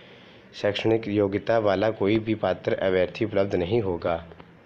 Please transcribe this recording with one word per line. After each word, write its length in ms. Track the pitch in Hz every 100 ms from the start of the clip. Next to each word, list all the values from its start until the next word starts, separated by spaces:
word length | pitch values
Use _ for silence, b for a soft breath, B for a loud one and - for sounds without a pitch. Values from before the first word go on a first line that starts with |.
| B B B B B
शैक्षणिक 540 | - 104 101 110 113 101
योग्यता 500 | 104 98 101 - 113
वाला 320 | 104 95 110
कोई 280 | 107 101 110
भी 160 | 110
पात्र 400 | 107 95 90 113
अभ्यर्थी 500 | - 95 92 90 -
उपलब्ध 300 | 107 98 101
नहीं 280 | 95 87 117
होगा। 440 | 98 85 90 82 - - - -